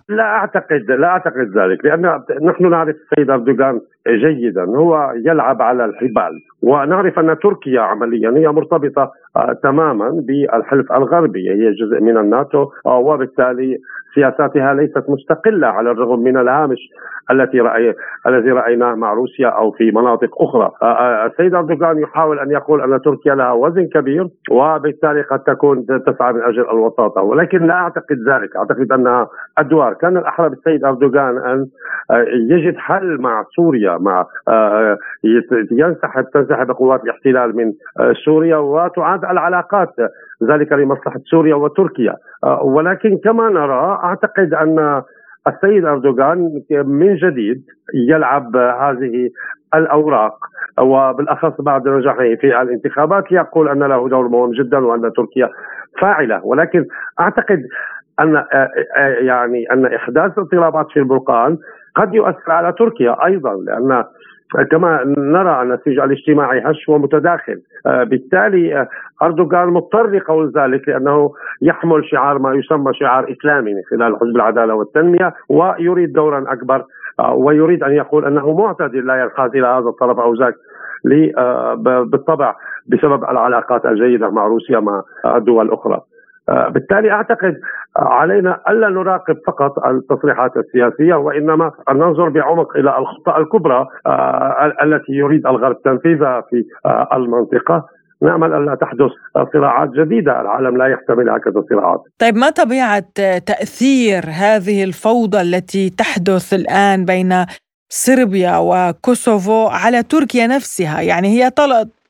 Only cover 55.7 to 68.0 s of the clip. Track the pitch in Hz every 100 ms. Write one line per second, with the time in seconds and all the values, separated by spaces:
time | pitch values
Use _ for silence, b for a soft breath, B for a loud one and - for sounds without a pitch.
55.7 | B B - 196 160 123 98 98 131 165
56.7 | 175 139 B B - 175 220 226 175 131
57.7 | B B B - - 156 151 - 135 131
58.7 | - - - 139 123 131 127 120 120 117
59.7 | 127 127 113 - 135 185 185 175 180 165
60.7 | 156 151 147 131 131 131 120 127 165 B
61.7 | B B - 202 220 190 - - 165 170
62.7 | 175 233 226 120 - 170 196 135 98 92
63.7 | 107 131 127 - b b b _ - 135
64.7 | 160 175 151 135 143 139 175 185 143 123
65.7 | 123 151 135 139 135 - 151 135 127 127
66.7 | 156 - 151 143 151 170 170 - 90 -
67.7 | B 135 131